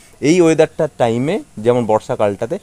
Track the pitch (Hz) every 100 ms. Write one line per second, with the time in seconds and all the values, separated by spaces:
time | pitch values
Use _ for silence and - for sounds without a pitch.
0 | - - 135 180 165 160 156 - 151 -
1 | 120 117 139 208 147 - 113 123 110 107
2 | - 120 104 98 117 180